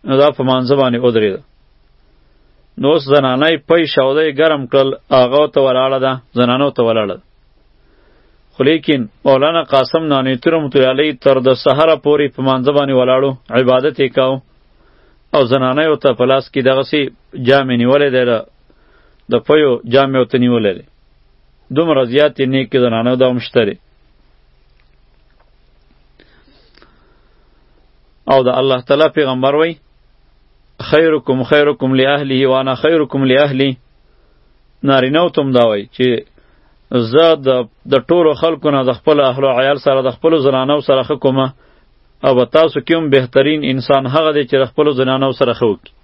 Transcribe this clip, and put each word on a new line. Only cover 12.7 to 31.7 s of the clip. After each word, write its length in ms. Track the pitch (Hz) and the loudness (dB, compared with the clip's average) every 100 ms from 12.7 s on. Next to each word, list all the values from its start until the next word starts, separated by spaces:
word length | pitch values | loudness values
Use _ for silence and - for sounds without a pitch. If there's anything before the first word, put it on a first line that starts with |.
باندې 220 | 143 139 | 0 0
ولاړ 280 | 131 127 131 | 0 2 0
و، 120 | 139 131 _ | 0 -4 _
عبادت 440 | 117 127 127 143 151 | -2 2 2 0 -2
یې 120 | 131 - | -2 0
کاوه. 220 | 131 135 _ _ _ _ _ _ _ _ _ | -2 -4 _ _ _ _ _ _ _ _ _
او 100 | 147 | -2
زنانه 380 | 123 135 127 135 | 0 0 -2 -2
یې 80 | 160 | -2
ورته 280 | 147 139 113 | 0 -2 0
په 40 | 123 | 0
لاس 140 | 135 - | 0 -2
کې 80 | 139 | -2
دغسې 400 | 127 131 135 151 135 - _ 151 123 | 0 0 -2 -4 -4 -10 _ -6 0
جام 200 | 139 131 | 0 2
یې 80 | 123 | -2
نیولی 320 | 120 143 147 | 2 2 2
دی، 140 | 127 | 0
د، 80 | 123 113 - _ _ _ _ _ _ _ - | 0 -2 -6 _ _ _ _ _ _ _ -4
د 60 | 120 - | -4 2
پیو 240 | 151 147 120 113 | 2 2 0 0
جام 160 | 127 139 | 0 2
یې 80 | 135 | 0
ورته 180 | 123 131 | 0 0
نیولی 340 | 123 120 104 | 2 2 0
دی. 100 | 90 - _ _ _ _ _ _ _ _ | -4 -14 _ _ _ _ _ _ _ _
دومره 320 | 135 165 143 | -2 0 0
زیات 280 | 123 127 147 143 | 0 2 0 0
یې 60 | 131 | -2
نیکې 320 | 135 131 135 | -2 -2 0
زنانه 280 | 123 113 117 127 | 0 0 -2 0
دا 100 | 127 | 0
هم 100 | 123 | 0
شته 240 | 117 123 | -2 -2
دی. 120 | 107 98 _ _ _ _ _ _ _ _ _ _ _ _ _ _ _ _ _ _ _ _ _ _ _ _ - _ _ _ _ _ _ _ _ _ _ _ _ _ _ _ _ _ _ _ - | -2 -4 _ _ _ _ _ _ _ _ _ _ _ _ _ _ _ _ _ _ _ _ _ _ _ _ -20 _ _ _ _ _ _ _ _ _ _ _ _ _ _ _ _ _ _ _ 0
او 120 | 135 | 0
د 60 | 123 | 2
الله 300 | 127 135 127 123 | 0 -2 -2 0
تعالی 200 | 143 156 | 0 2
پیغمبر 400 | 160 139 127 131 | 0 -2 -2 -2
وای، 180 | 147 165 160 _ _ _ _ _ _ _ _ _ _ | 0 -2 -4 _ _ _ _ _ _ _ _ _ _
"خیرکم 580 | - 151 165 156 123 131 | -2 2 2 0 -2 -4
خیرکم 480 | 123 151 147 | 0 2 2